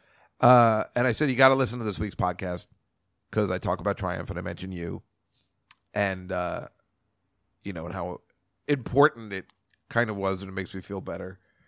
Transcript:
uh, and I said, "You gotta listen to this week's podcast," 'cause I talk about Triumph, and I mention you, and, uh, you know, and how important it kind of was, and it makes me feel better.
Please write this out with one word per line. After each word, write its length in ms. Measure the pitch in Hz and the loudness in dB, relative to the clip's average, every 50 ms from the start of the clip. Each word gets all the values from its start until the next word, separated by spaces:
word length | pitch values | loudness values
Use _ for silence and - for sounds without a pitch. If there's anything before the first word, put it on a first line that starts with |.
| _ _ _ _ _ _ _ - | _ _ _ _ _ _ _ 4
uh, 440 | - 123 127 123 120 113 110 107 - - - | 6 8 8 8 8 6 4 2 0 -2 0
and 120 | 120 123 | 0 2
I 40 | 127 | 2
said, 200 | 113 - 151 135 | 2 2 0 0
"You 60 | 127 | 4
gotta 180 | 117 135 131 135 | 6 6 6 6
listen 260 | 135 131 107 117 123 | 4 2 0 -2 -4
to 40 | 117 | -4
this 140 | 107 95 - | -4 -4 -4
week's 160 | 107 101 - | -4 -4 -4
podcast," 540 | - 95 90 90 - 98 90 90 87 - - _ _ _ _ _ _ _ _ _ _ _ _ | -2 -2 -2 -2 -2 -4 -6 -6 -6 -8 -12 _ _ _ _ _ _ _ _ _ _ _ _
'cause 200 | - 110 104 95 | -2 0 0 0
I 80 | 92 92 | 0 -2
talk 220 | - 98 92 - | -2 -2 -2 -2
about 160 | 87 101 98 | -2 -2 -2
Triumph, 340 | - 98 87 90 92 92 - | -2 -2 -4 -4 -4 -6 -8
and 80 | 90 87 | -8 -8
I 40 | |
mention 300 | 92 92 92 - 95 95 | -6 -8 -8 -8 -8 -8
you, 300 | 92 87 85 87 95 95 - _ _ _ _ _ _ _ _ _ _ _ _ - - _ _ _ - | -6 -6 -6 -6 -6 -8 -10 _ _ _ _ _ _ _ _ _ _ _ _ -20 -20 _ _ _ -2
and, 360 | 104 101 98 95 92 90 90 | -2 -2 -2 -2 -4 -6 -6
uh, 380 | 92 90 87 87 87 87 - - - _ _ _ _ _ _ _ _ _ _ _ _ _ _ _ _ _ | -4 -4 -2 -4 -4 -6 -8 -12 -16 _ _ _ _ _ _ _ _ _ _ _ _ _ _ _ _ _
you 100 | - 98 | -10 -10
know, 120 | 90 82 80 | -8 -8 -8
and 100 | 87 98 | -8 -8
how 260 | 95 87 87 90 - _ _ _ _ _ _ _ _ _ | -6 -6 -8 -8 -10 _ _ _ _ _ _ _ _ _
important 640 | - 147 135 117 - - 139 143 151 - 117 113 104 | -4 -2 -2 -4 0 4 6 6 4 4 0 -10 -10
it 200 | 101 95 - _ _ _ _ _ _ _ _ - | -10 -10 -10 _ _ _ _ _ _ _ _ -4
kind 200 | - 117 120 110 | 0 0 0 0
of 60 | 104 | 0
was, 260 | 98 95 95 95 90 | -2 0 0 -2 -2
and 60 | 98 95 | -4 -8
it 60 | 95 | -6
makes 200 | 95 95 - - | -6 -6 -6 -8
me 60 | 95 | -10
feel 200 | - - 101 95 | -8 -8 -8 -8
better. 380 | - 92 85 87 92 92 92 - _ _ _ _ _ | -6 -6 -8 -8 -8 -10 -12 -14 _ _ _ _ _